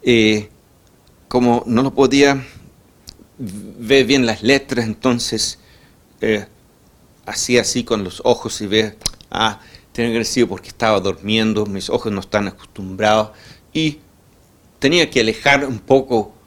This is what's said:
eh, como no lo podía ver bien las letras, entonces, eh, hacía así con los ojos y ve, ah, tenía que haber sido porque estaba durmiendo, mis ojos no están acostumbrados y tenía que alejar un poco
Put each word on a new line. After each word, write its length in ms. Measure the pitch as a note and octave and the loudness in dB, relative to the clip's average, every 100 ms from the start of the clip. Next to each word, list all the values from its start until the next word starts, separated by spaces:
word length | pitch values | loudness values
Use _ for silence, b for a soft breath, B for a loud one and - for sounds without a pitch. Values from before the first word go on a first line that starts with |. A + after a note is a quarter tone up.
eh, 460 | - A#2 A2 G#2+ G#2 _ _ _ _ _ _ _ _ | 4 4 4 2 -4 _ _ _ _ _ _ _ _
como 360 | B2 B2 A#2+ - | 0 2 2 0
no 180 | A#2+ | 0
lo 100 | C3+ | 0
podía 540 | - C3 C#3 C#3+ C#3 B2+ B B _ _ _ - - - _ | 2 2 6 4 2 -4 B B _ _ _ -20 -20 -20 _
ver 680 | A2 G2 G2+ - A2+ C#3 B2+ | -12 -12 -16 -14 2 2 4
bien 200 | C#3 A#2+ | 2 2
las 160 | G#2 | 0
letras, 440 | G#2+ C#3 - A#2+ A2+ | 2 0 0 -4 -4
entonces, 760 | G#2+ C3 A#2+ - A2+ - - b b b b _ _ | -2 0 0 -2 -4 -6 -8 b b b b _ _
eh, 240 | A2 G#2+ G2+ _ _ _ _ _ _ _ - | -2 -2 -4 _ _ _ _ _ _ _ -14
hacía 340 | G#2+ - A#2+ | -8 0 2
así 240 | A2 B2+ | 2 -4
con 220 | A#2 A2 F#2+ | -2 -4 -4
los 160 | - | -4
ojos 380 | B2 A#2+ A#2 - | 0 0 -2 -8
y 60 | G#2 | -2
ve, 280 | G#2+ A2 G#2+ - - - | 0 0 -4 -8 -8 -12
ah, 280 | - A2 G#2 B B B | -4 -4 -4 B B B
tenía 200 | - A#2+ | -6 -2
que 40 | A2+ | -2
haber 100 | A2 | -2
sido 220 | - A#2 | 0 -2
porque 220 | F#2+ - | -2 -14
estaba 320 | - A2+ G#2 | -4 0 0
durmiendo, 640 | F#2+ E2 F#2+ A2 A2 G#2+ G#2 | 0 -6 -2 0 0 -2 -4
mis 240 | G2 F#2 | -6 -4
ojos 240 | B2 A2+ | -4 -2
no 80 | G2+ | -6
están 260 | F#2+ G#2 G2+ | -2 -2 -2
acostumbrados 840 | - - - F#2+ F#2 G#2+ G#2+ G#2+ B B B _ | -10 -20 -14 -14 -2 2 2 0 B B B _
y 260 | D#3 D#3 D3 _ _ _ _ _ _ _ _ | -4 -4 -4 _ _ _ _ _ _ _ _
tenía 300 | C3+ E3+ D#3 | 0 2 2
que 100 | C3 | 2
alejar 460 | A2 A2 - C#3 C#3 | 0 0 2 2 0
un 140 | A2+ | -8
poco 540 | - C3+ C3 A#2+ G#2 - | 2 2 2 -2 -2 -10